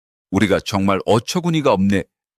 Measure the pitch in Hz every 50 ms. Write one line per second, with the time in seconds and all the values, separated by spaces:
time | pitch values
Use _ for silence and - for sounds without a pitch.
0 | _ _ _ _ _ - - 98 107 92 95 82 - - - 98 95 101 98 95
1 | - - 101 120 - - - 185 160 175 160 160 139 139 110 95 98 98 101 95
2 | - _ _ _ _ _ _